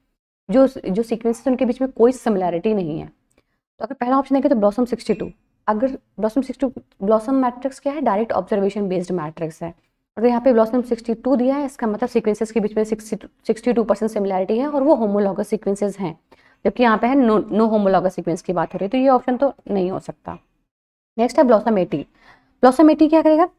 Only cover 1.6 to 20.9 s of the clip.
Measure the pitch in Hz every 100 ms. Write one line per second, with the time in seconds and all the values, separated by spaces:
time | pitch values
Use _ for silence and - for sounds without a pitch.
1.6 | 254 247 262 - 233 254 - 202 185 170
2.6 | 220 214 165 156 156 _ _ _ _ _
3.6 | _ - 226 269 247 269 269 269 269 254
4.6 | 202 202 247 233 - 202 170 - _ _
5.6 | - 214 262 269 _ - 208 247 262 254
6.6 | 262 - - - 196 220 220 269 254 247
7.6 | 269 269 285 285 262 196 226 - 185 208
8.6 | 196 208 202 185 180 180 156 160 160 -
9.6 | 170 - _ _ _ - 233 240 247 226
10.6 | 220 247 247 233 - 226 254 254 247 277
11.6 | 285 - 226 208 247 233 214 208 220 233
12.6 | 208 214 214 220 - 208 - _ - -
13.6 | - 233 220 - 220 220 196 185 190 220
14.6 | 294 294 269 285 220 202 202 185 214 208
15.6 | - 196 202 202 185 - _ _ _ _
16.6 | 247 - 240 214 233 277 240 214 - 190
17.6 | 220 220 202 185 180 - 175 160 - 175
18.6 | 165 180 202 262 262 254 254 247 277 -
19.6 | - 196 180 190 - - - 170 _ _
20.6 | _ _ _